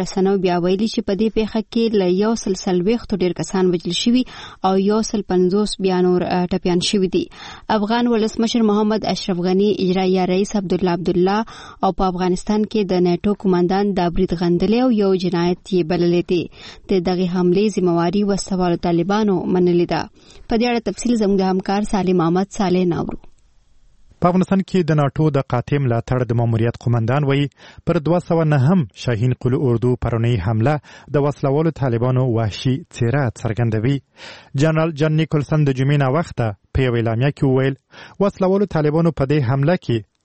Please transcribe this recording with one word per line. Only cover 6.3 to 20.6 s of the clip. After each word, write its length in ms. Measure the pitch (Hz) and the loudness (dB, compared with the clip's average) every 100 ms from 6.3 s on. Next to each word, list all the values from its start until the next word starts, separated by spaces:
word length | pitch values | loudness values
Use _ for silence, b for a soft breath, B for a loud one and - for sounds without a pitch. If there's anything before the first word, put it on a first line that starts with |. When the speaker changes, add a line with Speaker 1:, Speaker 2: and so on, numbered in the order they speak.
| 180 180 | -2 -2
Speaker 1:
ټپیان 320 | 185 185 180 - | -2 0 0 0
شوي 200 | 208 185 180 | 0 0 -2
دي. 80 | - B B B B - | -4 B B B B -2
افغان 300 | 202 233 240 | 0 0 0
ولسمشر 540 | 226 220 - 226 240 | 0 0 -2 0 2
محمد 440 | 220 202 214 214 - | 2 2 0 0 -2
اشرف 320 | 185 - 175 180 | -4 -4 -2 0
غني، 240 | 185 208 - | 2 2 0
اجرایه 460 | 185 185 185 185 180 | 0 0 0 0 0
رئیس 300 | 185 202 208 | 0 -2 -4
عبدالله 380 | 185 180 185 | -2 -2 0
عبدالله 520 | 170 165 175 185 208 - B B B | -2 -2 0 2 0 -4 B B B
او 80 | 190 | -2
په 120 | 185 | 0
افغانستان 600 | 190 180 180 185 - 214 | -2 0 -2 -2 -2 -2
کې 180 | 208 220 185 | 0 -2 0
د 20 | 180 180 | 2 2
نیټو 260 | 175 208 202 | 0 -2 -2
قومندان 500 | 196 175 175 190 202 | 0 2 2 0 0
دا 160 | 185 175 | 0 0
برید 240 | 170 185 170 | 0 -2 0
غندلی 420 | 175 175 190 233 | 0 2 2 2
او 80 | 262 | 2
یو 180 | 214 196 185 | 2 2 0
جنایت 460 | 180 170 175 180 - | 0 0 0 -2 -2
یې 100 | 185 160 | -2 0
بللی 340 | 180 175 175 170 | 0 2 2 0
دی. 120 | 175 - B B B - | -2 -4 B B B -2
د 20 | 196 180 | 0 0
دغې 200 | 180 180 | 0 0
حملې 320 | 185 180 180 214 196 | 0 2 2 2 0
ذمهواري 480 | 180 170 170 202 | 0 2 0 0
وسلوالو 580 | 202 190 - 185 180 170 180 | 0 -2 -2 -2 0 0 0
طالبانو 480 | 170 170 208 208 180 - | 0 0 0 2 0 0
منلې 400 | 185 175 175 170 | 2 2 2 0
ده. 80 | 160 - - B B B | -2 -6 -14 B B B
په 60 | |
دې 80 | 233 | -2